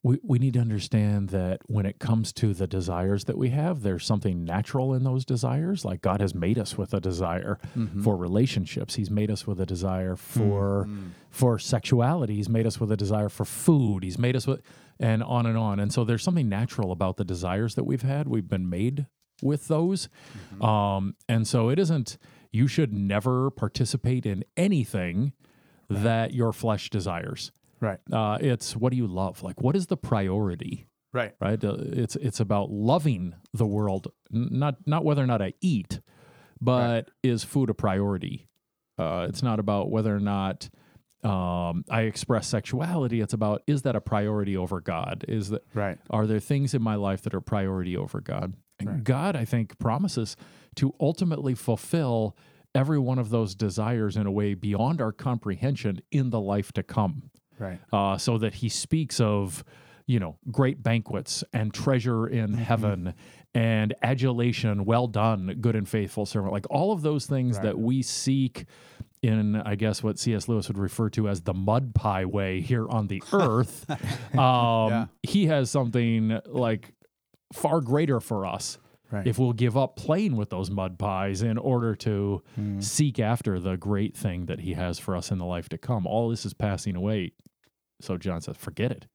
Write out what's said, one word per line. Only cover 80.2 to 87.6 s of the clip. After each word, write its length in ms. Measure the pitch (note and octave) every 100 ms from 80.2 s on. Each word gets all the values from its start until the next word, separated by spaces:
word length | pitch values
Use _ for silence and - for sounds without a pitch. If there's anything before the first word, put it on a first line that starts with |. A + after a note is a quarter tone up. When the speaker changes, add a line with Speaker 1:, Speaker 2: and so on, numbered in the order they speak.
| G#3+ A#2
Speaker 1:
with 140 | G#2
those 200 | F#2 F#2
mud 260 | G2 F#2+ F2+
pies 440 | G2+ F#2+ G2 F#2+
in 160 | A2+ A2+
order 360 | C3+ B2 A#2 G2+
to 460 | - G#2 G2+ G2 - -
Speaker 3:
Mm. 240 | G#2 G2
Speaker 1:
seek 360 | G2+ - D3+ B2
after 400 | G#2+ A#2+ - F#2
the 180 | F2+ F#2
great 400 | G2+ G2+ G2 -
thing 300 | G#2 F2 F2+
that 140 | -
he 140 | E2
has 240 | E2+ F2+ E2
for 160 | - F2+
us 160 | -
in 60 | F#2+
the 60 |
life 240 | F2 F2+ E2
to 80 | D#2+
come. 280 | - A#2 F2
All 240 | A2 A#2
this 160 | A#2 G2+
is 80 |
passing 400 | - G#2+ F#2+ -
away. 380 | F2+ G2 G#2+ F2 _ _ _